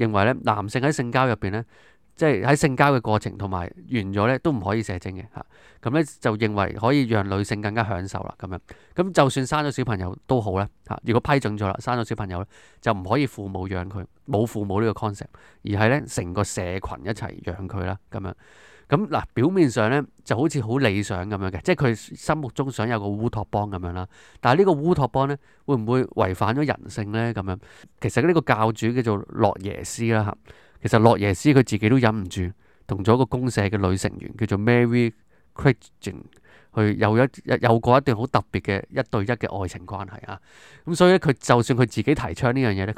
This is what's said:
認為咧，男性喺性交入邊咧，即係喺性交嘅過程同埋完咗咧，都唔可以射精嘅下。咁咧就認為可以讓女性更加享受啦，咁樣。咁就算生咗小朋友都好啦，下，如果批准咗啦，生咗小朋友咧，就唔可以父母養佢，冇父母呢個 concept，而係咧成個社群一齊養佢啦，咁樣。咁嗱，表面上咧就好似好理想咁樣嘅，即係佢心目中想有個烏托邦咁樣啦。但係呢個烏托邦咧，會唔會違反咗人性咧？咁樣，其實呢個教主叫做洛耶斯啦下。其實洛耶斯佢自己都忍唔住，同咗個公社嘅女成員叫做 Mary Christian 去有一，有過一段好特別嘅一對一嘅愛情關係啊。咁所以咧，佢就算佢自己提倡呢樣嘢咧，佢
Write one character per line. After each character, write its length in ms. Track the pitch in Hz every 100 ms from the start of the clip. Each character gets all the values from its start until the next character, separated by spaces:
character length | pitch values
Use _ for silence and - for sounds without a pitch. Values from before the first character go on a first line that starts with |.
| 113
認 60 |
為 120 | 104
咧， 100 | 104 -
男 260 | - 104 101
性 120 | 127
喺 80 | 139
性 220 | 147 120
交 160 | 127 131
入 60 |
邊 180 | 107 98
咧， 140 | 107 117 _ _ _ _ -
即 100 | 156
係 200 | 110 113
喺 100 | 147
性 220 | 156 127
交 160 | 143 135
嘅 60 |
過 180 | 110 107
程 180 | - 101
同 120 | 101
埋 100 | 92
完 540 | 87 - - 123 95
咗 140 | 101 110
咧， 120 | 131
都 120 | 170
唔 60 | 127
可 120 | 92
以 80 | 110
射 160 | 107 90
精 180 | 95 92
嘅 80 | 107 -
下。 100 | - _ - _
咁 100 | 117
咧 100 | 151 151 -
就 160 | 123 107
認 160 | 110
為 200 | 104 95
可 200 | - 110
以 120 | 143 123
讓 200 | 110 98
女 140 | 98
性 160 | 101 104
更 140 | 104 110
加 80 |
享 240 | 107 92 95
受 120 | 95
啦， 140 | 98 -
咁 80 | 92
樣。 120 | 87 - - _ -
咁 160 | 190
就 180 | 170 135
算 160 | 139 127
生 200 | 151 147
咗 60 |
小 120 | 131 123
朋 120 | 98
友 160 | 90 101 -
都 140 | 131
好 160 | 104 92
啦， 100 | 101 - -
下， 120 | - -
如 80 |
果 60 | 107
批 200 | - 139
准 160 | 110 104
咗 100 | 101
啦， 80 | -
生 200 | - 123
咗 40 | 113
小 60 | 110
朋 120 | 98
友 100 | 90
咧， 80 | 101 - - _
就 100 | 117
唔 100 | 101
可 140 | 92 131
以 80 | 139
父 200 | - 98
母 200 | 95 95
養 200 | 92 90
佢， 140 | 101 90 _ -
冇 180 | 104 117
父 180 | 110 101
母 140 | 98
呢 100 | 113
個 140 | 101 110
concept， 180 | 98 - - - _
而 60 | 104
係 180 | 101 110
咧 140 | 143 -
成 260 | - 90
個 100 | 92
社 180 | 98 -
群 360 | 87 95 - 65
一 60 | 82
齊 320 | - - -
養 240 | - 92 95
佢 160 | 95 90
啦， 120 | 98 _
咁 80 | 110
樣。 140 | 95 - _ - - - -
咁 200 | 147 208
嗱， 160 | 139 -
表 160 | - 139
面 180 | 190 143
上 200 | 117 107
咧 120 | 143 135 _
就 140 | - 107
好 100 | 156
似 140 | 147
好 160 | 107 131
理 240 | 123 98
想 260 | 101 95 98
咁 80 | 98
樣 140 | 95
嘅， 80 | 92
即 80 | -
係 160 | - 135
佢 80 | 110
心 420 | - - - 156
目 120 | 131
中 180 | - 135
想 160 | 120 110
有 120 | 113
個 60 | 101
烏 200 | 104 117
托 140 | 107 101
邦 240 | 104 104
咁 80 | 92
樣 140 | 90
啦。 140 | 90 92 - - -
但 140 | 123 147
係 40 |
呢 60 | 196
個 60 |
烏 200 | 147 160
托 140 | 170 131
邦 200 | 131 135
咧， 100 | 143 _ _ -
會 100 | 131
唔 100 | 110
會 160 | 127 120
違 300 | - 98 90
反 200 | 104 131
咗 100 | 147
人 240 | - -
性 220 | - 101
咧？ 220 | 110 117
咁 80 | 110
樣， 140 | 95 90 - - - -
其 80 | 110
實 160 | - 156
呢 40 |
個 80 | 165
教 300 | 131 110 110
主 200 | 110 110
叫 100 | 123
做 160 | 117 101 -
洛 280 | - 104 -
耶 220 | 98 -
斯 220 | - - 113
啦 100 | 110
下。 120 | 104 - - - - -
其 40 | 117
實 120 | 117
洛 180 | 113 98
耶 160 | 101
斯 160 | 92 151
佢 60 | 135
自 160 | 123 101
己 100 | 107
都 80 | 131
忍 180 | 117 110
唔 140 | 90
住， 180 | 98 90 - _ _ -
同 180 | 95
咗 140 | 104 123
個 80 | 131
公 240 | 127 127
社 140 | 110
嘅 120 | 101 104
女 220 | 95 95
成 140 | 101 -
員 120 | - -
叫 80 | 110
做 140 | 98
Mary 520 | 107 120 120 120 117 - _ _ _ -
Christian 640 | 143 127 - _ - 90 - _ _ - _ -
去 180 | 107 101
有 180 | 107 110
一， 40 | 131 - - -
有 180 | 120 113
過 180 | 120 127
一 40 |
段 160 | 135 107
好 100 | 120
特 160 | - -
別 100 | 95
嘅 220 | - 98 -
一 120 | 135 -
對 140 | 113
一 20 | 101
嘅 360 | 117 - 95
愛 60 | 90
情 180 | 95 90
關 180 | 98 98
係 180 | 104 -
啊。 100 | 98 _ - - - -
咁 80 | 170
所 120 | 180
以 40 |
咧， 60 | 185
佢 160 | 156
就 300 | 123 - 123
算 160 | 117 123
佢 60 | 131
自 160 | -
己 0 |
提 300 | 107 151 113
倡 200 | - 123
呢 80 | 131
樣 80 | 123
嘢 160 | 98
咧， 20 |
佢 40 | 98